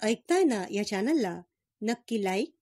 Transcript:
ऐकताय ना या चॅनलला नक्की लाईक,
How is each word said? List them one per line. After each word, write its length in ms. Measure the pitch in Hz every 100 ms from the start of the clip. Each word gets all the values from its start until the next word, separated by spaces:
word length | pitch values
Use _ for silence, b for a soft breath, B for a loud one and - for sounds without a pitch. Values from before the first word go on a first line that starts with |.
ऐकताय 400 | 220 233 - 359
ना 220 | 339 214 180
या 160 | 202 208
चॅनलला 540 | 196 233 320 190 170 - _ _ _
नक्की 420 | 214 240 - 226
लाईक, 280 | 190 190 320 _